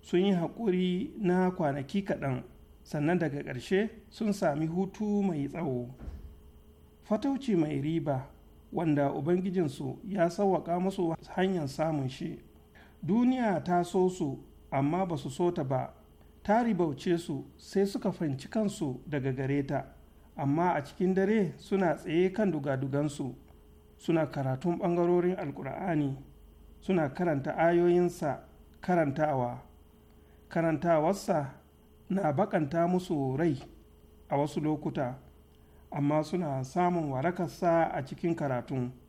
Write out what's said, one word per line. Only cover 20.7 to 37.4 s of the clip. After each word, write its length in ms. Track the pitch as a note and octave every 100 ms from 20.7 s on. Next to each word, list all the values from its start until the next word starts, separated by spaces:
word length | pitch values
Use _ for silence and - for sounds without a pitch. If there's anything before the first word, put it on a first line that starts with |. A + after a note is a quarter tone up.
a 80 | D#3+
cikin 320 | C#3 - F#3
dare 380 | F#3+ G3 A3 F3+ -
suna 360 | - G3 F3+
tsaye 380 | D3+ - D#3+ F#3
kan 180 | F#3+ G#3
dugadugansu, 840 | D#3 C#3+ C3 C3+ C#3 D3+ C#3+ C3+ A#2 - - - - - -
suna 300 | - E3 D3+
karatun 520 | D3 C3 C3 F3 E3+
ɓangarorin 580 | E3+ F3 F3 F3 F3 F#3
Alƙur'ani, 800 | D#3 C#3 C#3 - F3+ D#3 C#3 C3+ - - - - - -
suna 280 | - F#3 D3+
karanta 440 | - E3+ D3 C3+ D#3+
ayoyinsa 840 | E3 F3 F3 F3 F3 F3 D#3 B2+ - - - -
karantawa. 800 | - F3+ D3+ C3+ D3+ C3+ B2 B2 - - - - - - - - -
Karantawarsa 1000 | F3 E3 D#3 F3 D#3+ D#3 G3+ - E3 C3+ - - _ - - -
na 220 | F#3+ D#3+
baƙanta 540 | C#3+ G#3 F#3+ C#3+ E3 E3+
musu 480 | F3+ F3+ D#3+ C3+ C3
rai 220 | E3+ C3 - - - - - - -
a 60 | C#3+
wasu 240 | D3 F3
lokuta, 540 | D3+ D3+ D#3 C#3+ B2+ C3+ - - - - - - -
amma 320 | D3 C#3+ D3+
suna 400 | - F3+ E3 C3+
samun 460 | C3 - F3+ F3 D3+
warakarsa 800 | C3 E3 F3+